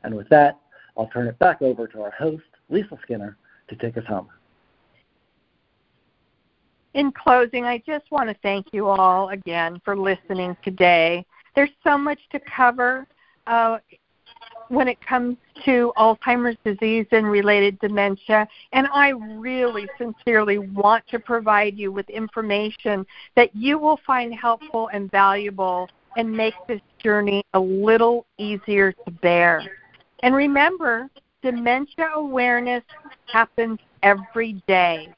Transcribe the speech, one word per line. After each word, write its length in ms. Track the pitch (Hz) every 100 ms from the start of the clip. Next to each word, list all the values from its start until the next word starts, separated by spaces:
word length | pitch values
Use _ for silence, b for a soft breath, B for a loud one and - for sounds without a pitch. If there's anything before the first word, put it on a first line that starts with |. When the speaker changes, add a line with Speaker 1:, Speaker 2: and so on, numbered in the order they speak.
Speaker 1:
And 120 | 110
with 140 | 110 101
that, 280 | 151 143 147 _ b b -
I'll 120 | 110
turn 180 | 120 120
it 100 | 110
back 240 | 185 156
over 240 | 135 117 113
to 160 | 107
our 80 | 104
host, 340 | - 156 160 _ _ _
Lisa 300 | 180 208 147
Skinner, 340 | - 117 101 101 b b _
to 80 | 117
take 200 | 117 117
us 80 | 110
home. 220 | 101 92 _ _ _ _ _ _ _ _ _ _ _ _ _ _ _ _ _ _ _ _ _ _ _ _ _ _
Speaker 2:
In 180 | 277 285
closing, 520 | - - 247 240 247
I 140 | 240 240 269
just 240 | 302 _
want 180 | 285 233
to 80 | 202
thank 260 | 202 196 196
you 160 | - 202
all 400 | 196 185 185 190
again 520 | 196 180 170 165 175
for 120 | - 202
listening 600 | 190 185 _ 190 180 180
today. 600 | - 185 175 175 165 175 - b b
There's 160 | - 285 _
so 120 | 320 285
much 220 | 285 294 _
to 80 | 285
cover, 680 | - - 254 247 247 262 269 _ _ _ -
uh, 320 | 233 226 226 _ _ _ _ _ - - - -
when 200 | 247 262
it 100 | 247
comes 320 | - 254 247 247 _ -
to 280 | - 247 240 -
Alzheimer's 580 | 220 226 - 240 240 226
disease 420 | 220 196 220 226 214
and 140 | 226 214
related 520 | 208 202 208 202 196
dementia, 680 | 208 208 202 196 - 214 214 b b
and 160 | 262 277
I 160 | 285 285
really 760 | 254 220 220 233 254 247 220 202 -
sincerely 600 | 240 220 - 220 208 202
want 480 | 196 196 202 226 -
to 100 | 233
provide 580 | 226 233 214 208 208 202
you 160 | 196
with 160 | 196 196
information 960 | 214 220 - 220 202 214 - 226 202 196 B B -
that 180 | 240
you 240 | 208 254 302
will 220 | 302 302 -
find 280 | 262 240
helpful 540 | 226 240 226 302 233 226
and 180 | 202 196
valuable 800 | 196 196 202 202 196 185 180 180 _ _ 226
and 140 | 226
make 240 | 220 220 220 -
this 140 | 214 _ _
journey 460 | 220 208 202 196 -
a 60 | 190
little 680 | 190 190 208 226 233 240 - -
easier 540 | 208 208 - 202 196
to 180 | 190 -
bear. 520 | 170 175 175 175 160 - - _ _ _ _
And 120 | 247
remember, 760 | 269 285 277 302 370 302 233 262 _ _ _
dementia 680 | 262 240 240 254 285 - 320
awareness 680 | 311 294 254 247 240 247 247 - - - - -
happens 520 | 220 226 - 226 220 _ _
every 600 | 202 202 190 233 226 196 -
day. 440 | 185 175 165 160